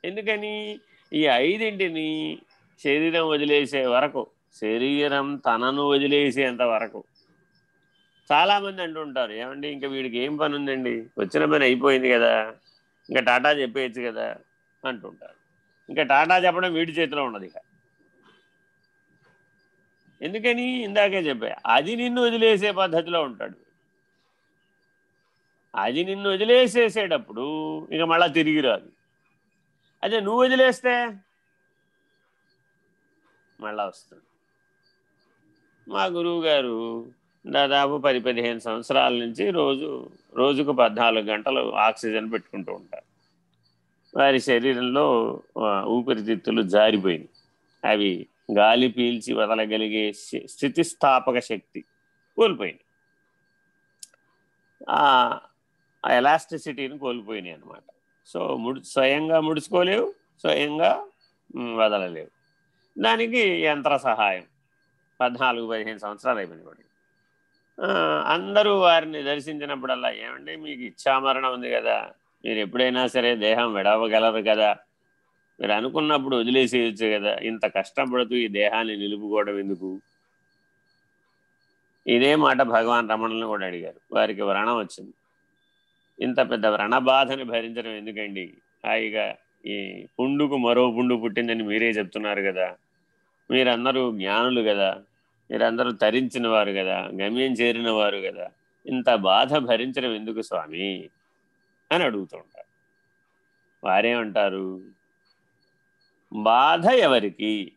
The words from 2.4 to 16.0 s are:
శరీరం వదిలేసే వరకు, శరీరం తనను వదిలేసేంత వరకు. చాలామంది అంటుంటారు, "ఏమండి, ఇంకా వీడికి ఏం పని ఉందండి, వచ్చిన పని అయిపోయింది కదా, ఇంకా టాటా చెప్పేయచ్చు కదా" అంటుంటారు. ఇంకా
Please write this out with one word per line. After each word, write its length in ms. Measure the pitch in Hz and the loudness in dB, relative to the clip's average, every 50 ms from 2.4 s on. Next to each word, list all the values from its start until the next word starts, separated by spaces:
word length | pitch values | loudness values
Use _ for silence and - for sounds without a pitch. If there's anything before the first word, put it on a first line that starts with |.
| _ _ _ _ _ _ _ _ - | _ _ _ _ _ _ _ _ -2
శరీరం 440 | 147 139 151 160 165 160 170 165 | 0 0 2 2 0 0 0 0
వదిలేసే 580 | 160 151 147 147 147 147 147 143 123 147 139 131 | 0 0 0 0 2 2 2 2 0 -2 -2 0
వరకు, 420 | 127 120 127 139 147 143 135 110 - _ _ _ _ _ - | 2 4 2 2 2 -2 -6 -8 -8 _ _ _ _ _ -6
శరీరం 800 | 110 107 110 117 127 135 143 143 147 147 139 139 139 143 143 127 - | -4 -2 -2 0 0 0 0 0 0 0 0 0 -2 -2 -6 -4 0
తనను 420 | 131 113 113 123 131 135 143 143 | 0 0 2 0 -2 0 0 0
వదిలేసేంత 760 | 143 143 139 139 139 143 147 143 139 113 135 139 127 123 117 | 2 2 2 2 2 2 2 2 2 0 0 -2 -2 0 0
వరకు. 420 | 123 120 113 107 113 104 - 104 - _ _ _ _ _ _ _ _ _ _ _ _ _ _ _ _ _ _ _ _ _ _ _ _ _ | 0 0 0 0 -2 -6 -10 -14 -16 _ _ _ _ _ _ _ _ _ _ _ _ _ _ _ _ _ _ _ _ _ _ _ _ _
చాలామంది 500 | 147 151 175 196 208 202 196 196 190 190 | 4 4 6 4 4 2 0 -6 -8 -8
అంటుంటారు, 500 | 175 165 160 160 156 147 131 131 123 107 | -8 -8 -8 -8 -10 -6 -4 -4 -4 -4
"ఏమండి, 360 | 104 110 120 127 139 143 143 | -6 -10 -10 -10 -10 -10 -10
ఇంకా 200 | 147 143 139 131 | -10 -8 -8 -8
వీడికి 300 | 139 135 135 131 127 113 | -6 -6 -6 -6 -6 -4
ఏం 200 | 120 127 143 151 | -4 -4 -4 -2
పని 180 | 147 156 151 143 | -2 -2 -4 -2
ఉందండి, 460 | 143 143 139 135 131 127 123 120 113 | -4 -4 -4 -4 -4 -4 -4 -6 -6
వచ్చిన 440 | 113 - _ - 208 190 - 151 156 | -8 -12 _ -6 -6 -2 0 0 2
పని 180 | 151 151 151 139 | 2 2 2 4
అయిపోయింది 480 | 127 127 123 131 139 135 131 127 127 | 2 2 2 2 2 2 2 2 2
కదా, 440 | 123 117 117 117 113 113 110 110 113 _ _ _ _ _ _ _ _ _ _ - | 2 4 4 4 2 2 -2 -6 -10 _ _ _ _ _ _ _ _ _ _ -2
ఇంకా 120 | - 131 | -2 0
టాటా 300 | 120 123 123 127 127 147 | 2 4 2 4 4 2
చెప్పేయచ్చు 600 | 151 147 135 123 113 139 131 127 110 127 123 120 | 2 2 -2 -4 -2 -4 -4 -4 -6 -6 -8 -8
కదా" 240 | 110 110 113 113 113 - _ _ _ _ _ _ _ _ - | -6 -6 -8 -8 -8 -12 _ _ _ _ _ _ _ _ -8
అంటుంటారు. 480 | 131 123 107 - 101 82 _ - - - _ _ _ _ _ _ _ _ _ _ - | -8 -8 -8 -12 -18 -20 _ -20 -20 -20 _ _ _ _ _ _ _ _ _ _ -8
ఇంకా 140 | 135 151 | -2 -2